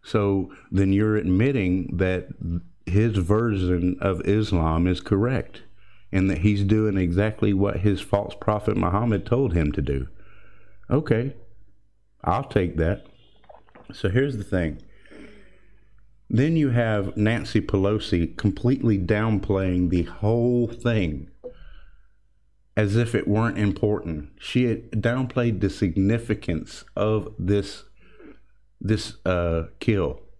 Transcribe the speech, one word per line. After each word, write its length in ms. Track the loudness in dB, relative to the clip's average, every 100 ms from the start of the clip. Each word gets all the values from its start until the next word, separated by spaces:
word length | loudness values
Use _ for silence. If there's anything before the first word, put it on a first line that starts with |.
So 480 | 0 0 2 0 -2 -10 -2
then 200 | 2 4
you're 240 | 4 4
admitting 800 | 2 2 4 4 2 0 0 -2 -2
that 300 | 0 0 -6 -10 -6 -6 -8 -14
his 320 | 0 2 4 2
version 800 | 2 2 2 2 2 2 2 0
of 260 | -2 0
Islam 640 | 0 0 2 2 2 2 2
is 140 | 0
correct 640 | 0 2 2 0 -4 -12 -18 -18 -20 -20 -4
and 200 | 2 2
that 80 | 4
he's 260 | 2 4
doing 340 | 4 4 4 2
exactly 560 | 2 2 0 2 2
what 280 | 2 2 2
his 180 | 0 0
false 340 | 0 -2 -2 -4
prophet 380 | -2 0 0 0
Muhammad 480 | 2 2 2 0
told 280 | 0 0 2
him 200 | 2 0
to 80 | 0
do. 260 | -2 -2 -4 -12 -16 -18 -18 -18 -18 -16 -2
Okay, 460 | -2 2 0 0 -8 -16 -18 -20 -20 _ _ _ _
I'll 220 | -2 -2
take 320 | 0 0 0 0
that. 280 | 0 -2 -8 -20 -20 -20 -20 -20 -20 -20 -20
So 160 | -4 0
here's 300 | 0 0 -4
the 80 |
thing. 360 | -4 -2 -2 -6 -16 -20 -20 -20 -20 -20 -20 -20 -20 -20 -20 -20 -20 -20 _
Then 260 | 0 2
you 140 | 2 2
have 480 | 2 2 0 -2 0
Nancy 420 | 0 0 0 -2
Pelosi 800 | 0 0 2 0 0 0 0 0
completely 600 | -2 0 0 2 2 0
downplaying 920 | 2 0 2 0 0 0 2 0 2
the 140 | 0
whole 640 | -2 -2 0 2 2 2 0
thing 600 | -2 -2 0 -2 -4 -12 -16 -18 -16 -18 -18 -20 -20 -20 _ _ _ _ _ _ -2
as 180 | 2
if 180 | 2 2
it 140 | 0 2
weren't 300 | 2 2 2
important. 720 | 0 2 0 0 -4 -8 -10 -16
She 240 | -4 0
had 280 | 2 0 -4
downplayed 680 | -2 0 0 -2 0 0 0
the 100 | -2
significance 1160 | 0 0 2 2 0 -2 -4 -2 -4 -6 -18 -10
of 380 | -2 0 0 -4 -6
this, 460 | 0 0 0 -12 -20 -20 -20 -20 -20 -20 -20 -20 _ _
this, 380 | -2 -2 -2 -6
uh, 380 | -2 0 0 -2 -4 -4
kill. 400 | 0 0 0 -4 -16